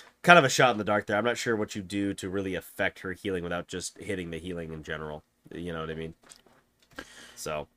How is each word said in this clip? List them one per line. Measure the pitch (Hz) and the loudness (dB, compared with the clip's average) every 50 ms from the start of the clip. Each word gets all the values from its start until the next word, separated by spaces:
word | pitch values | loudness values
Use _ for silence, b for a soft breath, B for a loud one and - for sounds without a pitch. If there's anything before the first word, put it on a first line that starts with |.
| B B B B | B B B B
kind | - 175 175 170 | 8 8 10 10
of | 139 | 10
a | 127 | 6
shot | - - 139 123 | 6 6 6 6
in | 117 107 | 4 4
the | 104 | 2
dark | 101 104 104 - - | 2 2 2 2 2
there. | 107 104 | 0 2
I'm | 107 | 2
not | 120 117 110 | 2 0 0
sure | - 123 113 | 0 0 0
what | 104 107 110 - | 0 0 -2 -4
you | 107 | -8
do | 95 90 101 101 101 98 95 | -8 -4 -2 0 0 0 -2
to | - - 95 | -2 -4 -4
really | 90 101 95 95 90 | -4 -2 -2 -2 -4
affect | 85 - - - - 98 92 - - | -4 -6 -6 -4 -2 -2 -2 -2 -4
her | - 95 90 | -8 -8 -8
healing | - - 101 95 90 85 | -6 -4 -2 -2 -2 -2
without | 87 87 87 85 - | -2 -4 -4 -4 -6
just | - 90 85 - - - | -6 -6 -6 -8 -10 -10
hitting | - 92 98 92 87 85 | -6 -6 -4 -4 -4 -6
the | 82 80 | -6 -8
healing | 82 92 87 85 82 80 | -6 -6 -6 -6 -6 -8
in | 80 78 76 | -8 -10 -8
general. | 87 80 76 78 76 76 78 - _ _ _ - - - | -6 -6 -6 -6 -6 -8 -10 -12 _ _ _ -18 -14 -10
You | 78 85 87 82 | -8 -6 -6 -6
know | 82 | -6
what | 80 80 | -4 -6
I | 80 | -6
mean? | 80 80 82 82 _ _ - - - _ - _ _ _ _ _ _ _ _ - B B B B B B B B | -6 -6 -8 -10 _ _ -20 -20 -20 _ -20 _ _ _ _ _ _ _ _ -16 B B B B B B B B
So. | - - 80 78 76 - - _ | -10 -8 -6 -4 -4 -6 -8 _